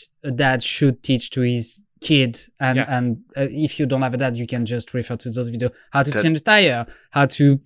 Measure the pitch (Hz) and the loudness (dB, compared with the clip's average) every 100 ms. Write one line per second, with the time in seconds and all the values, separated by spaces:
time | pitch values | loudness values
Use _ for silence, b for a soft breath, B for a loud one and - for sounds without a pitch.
0 | - _ 147 123 135 131 - - 143 123 | -12 _ -8 -2 0 0 -2 0 0 0
1 | - 127 - 131 123 120 117 - _ _ | 0 -2 -2 -2 -2 -2 -4 -10 _ _
2 | - 147 127 117 - - 131 127 117 127 | 2 2 2 -2 -14 -6 -2 0 0 0
3 | 123 113 - - 139 143 156 - 139 131 | -2 -4 -8 -6 -4 -2 -4 -2 -2 0
4 | 131 127 135 117 117 123 110 120 - 123 | -2 -2 -2 -4 -4 -4 -4 -4 -6 -6
5 | 117 120 123 117 120 117 123 b b 139 | -6 -8 -8 -6 -6 -2 -4 b b -2
6 | 143 110 160 156 220 214 175 120 120 B | 0 2 2 2 4 6 6 2 -4 B
7 | B 143 143 - 143 139 | B 0 2 4 4 4